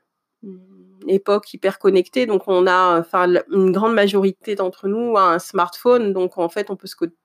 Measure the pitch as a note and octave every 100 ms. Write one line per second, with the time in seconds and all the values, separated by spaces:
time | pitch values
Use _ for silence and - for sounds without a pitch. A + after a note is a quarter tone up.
0 | _ _ _ _ G3+ F#3 F#3 F#3+ F#3 F#3+
1 | G3+ F#3+ G3 G#3 - - F#3+ - G3+ F#3+
2 | F3+ C4 B3 G3 - F#3 F#3 F#3 F#3 E3+
3 | E3 F#3+ F3+ F3 - F#3+ F#3+ F#3 A3 A3+
4 | G3+ G3 G3 F#3 - G3+ F#3 - G3 A3
5 | A#3+ G#3+ F#3 E3+ - F#3 F3 - B3 B3
6 | G#3 F#3+ F3+ - E3+ G#3+ G3+ F#3+ F#3+ -
7 | E3+ _